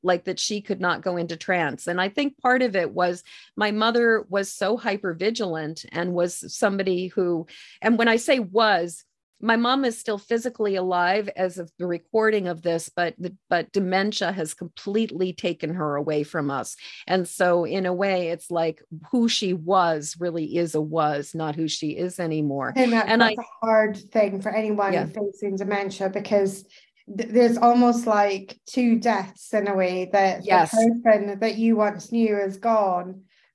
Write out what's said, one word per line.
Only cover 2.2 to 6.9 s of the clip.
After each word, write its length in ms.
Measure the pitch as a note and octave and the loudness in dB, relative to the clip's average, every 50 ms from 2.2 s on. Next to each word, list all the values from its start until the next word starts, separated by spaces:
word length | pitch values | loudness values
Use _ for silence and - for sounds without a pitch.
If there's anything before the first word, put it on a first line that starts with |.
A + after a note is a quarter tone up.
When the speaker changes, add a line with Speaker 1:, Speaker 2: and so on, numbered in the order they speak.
| C#4+ C#4+ - | -2 -4 -4
Speaker 1:
part 240 | _ - B3 B3+ B3+ | _ 0 2 2 4
of 140 | B3+ A#3 F#3+ | 2 2 0
it 160 | F#3 E3+ - | 0 -2 0
was 320 | - F3 F3+ F3 F3 F3 - - - - - _ _ | 0 0 0 0 0 -4 -10 -18 -20 -20 -20 _ _
my 160 | G3 G#3 G#3 | -2 -2 0
mother 520 | G#3 G#3+ G#3+ A#3 A#3 A#3+ A#3 A#3 A3+ G#3+ - - | 0 2 2 2 2 4 4 4 2 2 0 -2
was 220 | F#3+ G3 G3 F#3+ | -2 -2 -2 -4
so 260 | - - G3+ F#3+ A3+ | -4 -2 0 0 0
hypervigilant 1080 | G#3 A3 A3+ G3 G3+ - F#3 E3 D#3+ F#3 A3 A#3 A#3+ G#3+ F3+ D#3+ D#3+ D#3 D3+ D#3+ - - - | 0 -2 -4 -4 -2 -4 -6 -4 -2 -2 -2 -2 -2 -4 -4 -4 -4 -6 -6 -8 -10 -12 -8
and 220 | - E3+ F3 F3+ F3 | -6 -4 -4 -2 0
was 420 | F3 F3 F3 - - - - - | 0 0 0 -2 -6 -12 -12 -4
somebody 520 | - A3+ G3+ G3 G3 F#3 F#3+ | 0 0 0 0 0 -2 -2